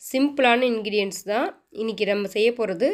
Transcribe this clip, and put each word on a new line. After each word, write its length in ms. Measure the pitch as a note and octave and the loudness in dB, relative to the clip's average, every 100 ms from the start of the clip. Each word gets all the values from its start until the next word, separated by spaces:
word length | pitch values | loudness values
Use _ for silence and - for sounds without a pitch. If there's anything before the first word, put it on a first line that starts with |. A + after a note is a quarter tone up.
சிம்பிளான 600 | - C4 C#4+ C#4 B3 A#3+ B3+ | -4 0 0 4 4 4 2
இன்கிரியன்ட்ஸ் 560 | A3 G#3 G#3 G3 - F#3+ | 0 -2 -2 -2 -4 -4
தான். 240 | A3 F4 - _ | -2 -2 -6 _
இன்னைக்கு 340 | - A3+ G#3 G3+ | -6 -4 -2 0
நம்ம 220 | G#3 G3 | 0 -2
செய்ய 200 | G#3 A3+ | 0 2
போறது 380 | A#3+ F#3+ F3 C4+ | 2 -2 0 0